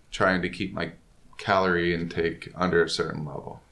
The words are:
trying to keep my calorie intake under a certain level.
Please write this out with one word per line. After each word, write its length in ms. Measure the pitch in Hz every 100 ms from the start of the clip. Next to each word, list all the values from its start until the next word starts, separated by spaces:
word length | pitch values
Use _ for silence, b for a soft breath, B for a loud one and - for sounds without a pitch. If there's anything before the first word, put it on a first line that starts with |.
| _
trying 320 | - 95 92
to 80 | 87
keep 240 | - 95
my 200 | - 82 - _ _ - -
calorie 560 | - 98 95 87 87
intake 580 | 85 82 - 82 80 - -
under 280 | 90 85
a 60 | 80
certain 340 | - 78 78
level. 380 | 73 69 - - -